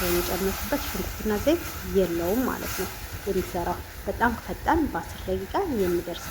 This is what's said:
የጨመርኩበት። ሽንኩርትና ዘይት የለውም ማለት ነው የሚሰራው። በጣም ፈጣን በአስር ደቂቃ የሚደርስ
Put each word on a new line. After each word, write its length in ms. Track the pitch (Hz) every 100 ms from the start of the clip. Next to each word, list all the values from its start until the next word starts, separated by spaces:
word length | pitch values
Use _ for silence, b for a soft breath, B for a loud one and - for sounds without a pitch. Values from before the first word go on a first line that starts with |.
| 180
የጨመርኩበት። 720 | 175 175 185 190 196 208 285
ሽንኩርትና 500 | - 190 175 - 214 208
ዘይት 260 | 269 330 - - 190
የለውም 500 | 185 175 170 170 226
ማለት 300 | 254 - - -
ነው 140 | 185 - - -
የሚሰራው። 560 | 202 185 175 180 175 170 - -
በጣም 320 | - 190 240 220
ፈጣን 400 | - 170 - 330 285
በአስር 360 | 170 - - -
ደቂቃ 280 | 190 - 330 392 233
የሚደርስ 500 | 180 175 175 170 -